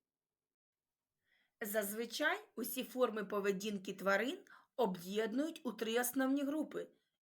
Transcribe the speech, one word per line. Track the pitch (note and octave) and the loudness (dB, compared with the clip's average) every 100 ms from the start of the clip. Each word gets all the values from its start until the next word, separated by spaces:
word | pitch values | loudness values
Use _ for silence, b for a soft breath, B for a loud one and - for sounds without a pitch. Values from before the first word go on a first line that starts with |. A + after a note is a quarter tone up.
| _ _ _ _ _ _ _ _ _ _ _ _ _ _ _ - | _ _ _ _ _ _ _ _ _ _ _ _ _ _ _ -10
Зазвичай | G#3+ G#3+ G3+ G#3+ A#3+ - D4+ G4+ - - | -4 -2 -2 -2 -4 0 0 0 -4 -6
усі | B3 C4 | -4 -4
форми | B3 B3+ A#3+ G#3+ G#3 | -4 2 2 2 -2
поведінки | G#3 G3 F#3+ G#3+ G3+ G3+ | 2 2 2 0 -4 -4
тварин | F#3 F#3+ G3 B3 F4+ B B B - | -2 2 4 2 -2 B B B 0
об'єднують | A3 F3 F3+ G#3 A3 B3 D#4+ D#4+ | 0 0 -4 0 0 0 -2 -2
у | B3 | -6
три | G3+ A3+ A3+ | -4 0 2
основні | A#3+ C4+ C4 C#4+ | 2 2 2 2
групи: | C#4 D#4 B3 - - b b _ | 2 0 -2 -6 -8 b b _